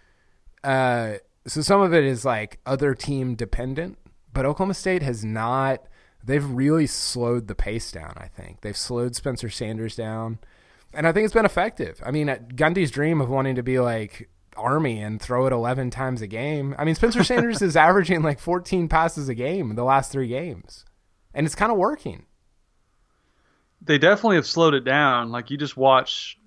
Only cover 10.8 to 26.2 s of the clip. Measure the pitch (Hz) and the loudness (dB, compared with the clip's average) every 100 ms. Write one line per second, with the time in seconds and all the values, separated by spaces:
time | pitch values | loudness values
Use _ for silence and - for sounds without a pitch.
10.8 | _ 151 165 175 214 226 208 - 208 - | _ 0 2 2 2 4 2 2 -4 -4
11.8 | 95 - 117 151 147 131 120 123 156 180 | -8 -8 -4 -2 -2 -4 -8 0 2 2
12.8 | 151 131 151 160 123 135 135 127 123 127 | 0 0 0 0 0 0 0 -2 0 0
13.8 | 123 113 107 - - _ _ - 113 147 | 2 -2 -6 -12 -20 _ _ -6 -2 0
14.8 | 147 110 107 107 - 123 131 123 117 131 | 0 -2 -6 -8 -4 0 0 0 -2 -2
15.8 | 127 113 131 123 107 110 143 151 139 139 | -4 -4 -4 -4 -6 -6 -4 -4 -4 -2
16.8 | 151 160 233 233 175 240 233 220 190 156 | -2 2 2 2 2 2 2 2 2 6
17.8 | 156 196 165 175 156 139 - 180 175 185 | 6 6 4 2 2 -2 -2 -4 0 -2
18.8 | 165 160 165 151 135 117 131 190 131 107 | 2 2 0 -2 -6 -4 -4 -4 -4 -2
19.8 | 123 135 135 139 123 127 170 101 - - | 2 2 0 -4 -4 -4 -8 -12 -18 -20
20.8 | - _ _ _ _ - 151 - 214 214 | -20 _ _ _ _ -2 -2 0 2 2
21.8 | 202 302 - - - _ _ _ _ _ | 2 0 -8 -14 -18 _ _ _ _ _
22.8 | _ _ _ _ _ _ _ _ _ _ | _ _ _ _ _ _ _ _ _ _
23.8 | 156 147 160 202 226 175 - 165 160 139 | 0 4 6 6 4 2 2 4 4 4
24.8 | 123 139 143 123 117 120 117 143 147 - | 2 2 4 2 -2 -8 -8 -6 -6 2
25.8 | 135 131 - - | 6 6 4 -6